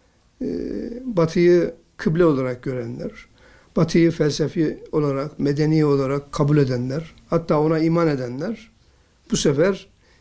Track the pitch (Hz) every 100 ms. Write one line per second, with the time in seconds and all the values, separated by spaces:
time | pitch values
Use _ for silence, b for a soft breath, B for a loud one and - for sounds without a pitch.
0 | _ _ _ - 170 170 - 208 226 240
1 | 262 185 160 180 175 175 160 - _ -
2 | 196 160 165 135 127 123 139 127 117 139
3 | 165 - - b b b b - 165 175
4 | 165 160 151 139 143 175 151 - - 160
5 | 147 135 151 - 143 143 151 156 151 139
6 | 135 143 - - 143 147 127 123 127 143
7 | 160 - - 170 165 156 156 160 165 165
8 | 165 139 123 127 185 220 - _ _ _
9 | _ _ - 190 165 139 185 190 - b
10 | b b